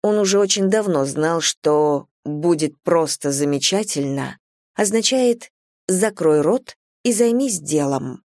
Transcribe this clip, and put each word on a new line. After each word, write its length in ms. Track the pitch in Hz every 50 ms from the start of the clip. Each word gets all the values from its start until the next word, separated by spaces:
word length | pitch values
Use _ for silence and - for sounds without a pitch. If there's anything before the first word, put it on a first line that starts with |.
Он 160 | - 208 208 214
уже 200 | 202 190 196 202
очень 300 | 202 190 - 208 190 190
давно 380 | 202 220 214 196 170 143 135
знал, 340 | 139 135 151 156 160 170 165
что 640 | 156 - - _ - 156 151 147 151 151 147 139 - _ _ _
"будет 560 | _ 147 147 147 156 175 170 151 156 147 143 _
просто 500 | _ 175 170 165 160 143 - - - 143
замечательно" 1040 | 139 139 147 143 143 139 139 - 190 202 214 208 - 151 139 139 139 139 135 131 - _ _ _ _ _ _ _ _
означает 760 | - 214 190 208 226 220 - 262 262 254 240 240 240 - - _ _ _ _ _ _ _
"закрой 560 | - 185 180 214 220 202 - 170 156 151 151
рот 340 | 147 160 220 262 _ - - _ _ _ _ _
и 120 | _ 240 233
займись 460 | 202 240 233 233 247 277 262 202 170
делом". 600 | 147 147 151 151 143 139 139 131 120 131 127 - _ _